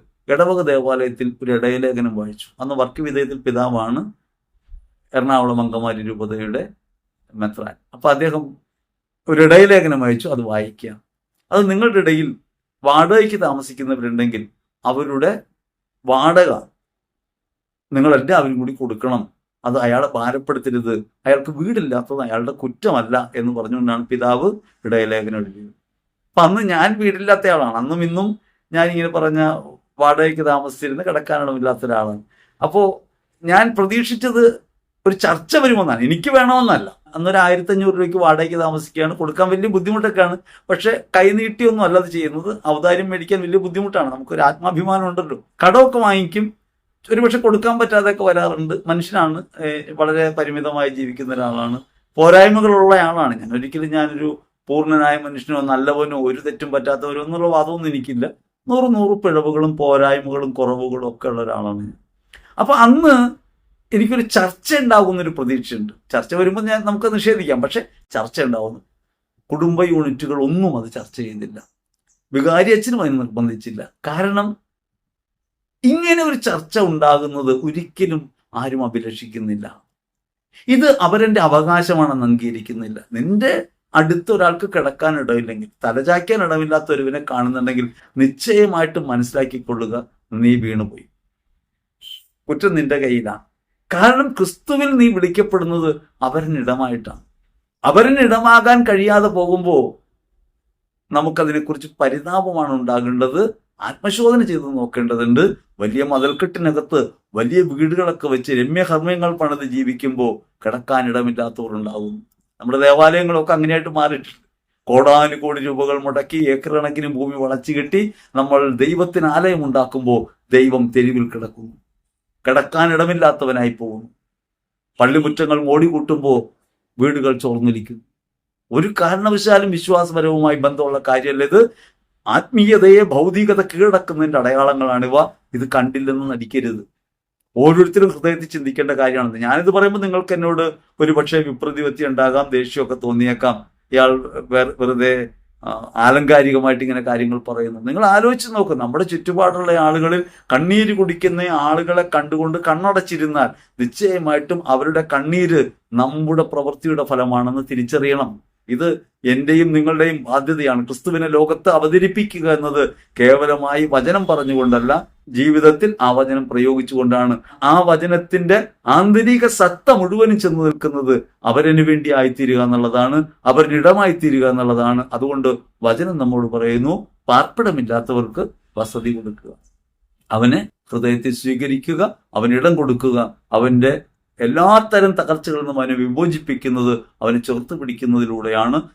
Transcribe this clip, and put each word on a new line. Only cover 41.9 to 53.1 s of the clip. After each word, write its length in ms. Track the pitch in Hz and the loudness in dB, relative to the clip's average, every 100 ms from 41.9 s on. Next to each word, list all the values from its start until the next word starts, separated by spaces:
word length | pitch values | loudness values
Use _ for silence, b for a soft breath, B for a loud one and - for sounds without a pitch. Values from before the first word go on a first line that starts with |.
| 180 | 2
അത് 120 | 175 | 0
ചെയ്യുന്നത്. 400 | 165 151 156 190 208 151 | -4 -6 -6 -8 -6 -4
ഔദാര്യം 400 | 151 175 180 190 | 0 0 0 -2
മേടിക്കാൻ 280 | 185 170 190 | -8 -4 -4
വലിയ 180 | 175 190 | 0 -2
ബുദ്ധിമുട്ടാണ്. 500 | 180 185 202 202 135 | -2 -6 -4 -4 -4
നമുക്കൊരു 280 | 131 135 156 143 | -8 -8 0 0
ആത്മാഭിമാനം 580 | 156 180 165 190 190 185 | 0 -4 -4 -2 -2 -2
ഉണ്ടല്ലോ. 300 | 180 156 123 _ - | -6 -8 -12 _ 0
കടമൊക്കെ 360 | 180 240 262 247 | 4 6 6 4
വാങ്ങിക്കും, 480 | 208 196 175 208 214 - _ _ _ _ - | 2 0 -2 -4 -6 -8 _ _ _ _ -4
ഒരുപക്ഷെ 300 | 226 233 240 | 0 2 2
കൊടുക്കാൻ 360 | 226 214 233 233 | 2 2 0 0
പറ്റാതെയൊക്കെ 460 | 226 208 202 202 | 2 2 2 2
വരാറുണ്ട്. 500 | 190 175 170 160 160 190 165 | 2 2 0 -2 -6 -6 -4
മനുഷ്യനാണ്, 520 | 170 170 202 160 165 - - | -4 -2 0 0 -2 -12 -10
ഏ, 80 | 151 151 151 | -8 -8 -10
വളരെ 340 | 151 156 160 160 | -2 0 0 -2
പരിമിതമായി 580 | 156 147 147 147 147 143 | -2 -6 -6 -6 -4 -4
ജീവിക്കുന്ന 440 | 131 127 123 127 | -4 -8 -10 -8
ഒരാളാണ്, 440 | 127 120 117 120 123 - _ _ 156 | -6 -4 -4 -6 -8 -12 _ _ 4
പോരായ്മകളുള്ള 800 | 170 185 208 214 214 196 190 | 6 8 8 6 4 4 6
ആളാണ് 400 | 190 165 | 4 2